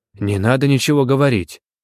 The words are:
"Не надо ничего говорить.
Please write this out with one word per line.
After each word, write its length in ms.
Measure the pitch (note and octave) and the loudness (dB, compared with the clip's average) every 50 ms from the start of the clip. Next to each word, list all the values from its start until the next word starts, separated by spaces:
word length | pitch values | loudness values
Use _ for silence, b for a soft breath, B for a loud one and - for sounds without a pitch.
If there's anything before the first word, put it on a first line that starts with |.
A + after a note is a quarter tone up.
| _ _ _ G2+ | _ _ _ -8
"Не 200 | G#2 G2+ G2+ G2 | -6 -4 -2 -2
надо 280 | G2 A2+ C3 C3 C#3+ | 0 0 0 2 2
ничего 380 | C#3 C#3 B2+ - - D3 C#3+ C3+ | 2 2 0 0 0 0 0 2
говорить. 560 | B2 C3+ C3+ C#3+ C#3 A#2+ G2 E2+ - - - _ _ _ _ | 0 0 0 2 0 0 -2 -4 -6 -14 -20 _ _ _ _